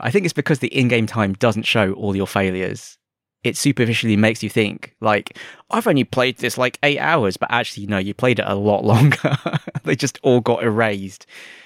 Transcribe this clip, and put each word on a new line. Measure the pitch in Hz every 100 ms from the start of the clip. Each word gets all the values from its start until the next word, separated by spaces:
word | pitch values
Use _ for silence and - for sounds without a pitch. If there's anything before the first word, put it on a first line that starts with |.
I | 120
think | 202 170
it's |
because | - - 147
the | 120
in-game | 135 123 120 107
time | 113 101
doesn't | 98 120 107
show | - 117 95
all | 98 104
your | 98 95
failures. | - 95 92 92 101 - - _ _ _ _
It | 120 -
superficially | 147 127 117 113 117 104
makes | 110 113
you | 107
think, | 117 104 - - _
like, | 110 104 - - - - _
"I've | 220 233
only | 143
played | 113 - 127 123
this, | 117 -
like, | 127 -
eight | 147 143
hours," | 147 160 98 -
but | -
actually, | 120 120 - 101
no, | 101
you | 95
played | 98 127 117
it | -
a |
lot | 101 104 98
<laughs> | 107
longer. | 110 143 - 139 139 - - - -
They | - 139
just | 139 -
all | 139 123
got | 113 117
erased, | 117 107 113 101 98 - - - - -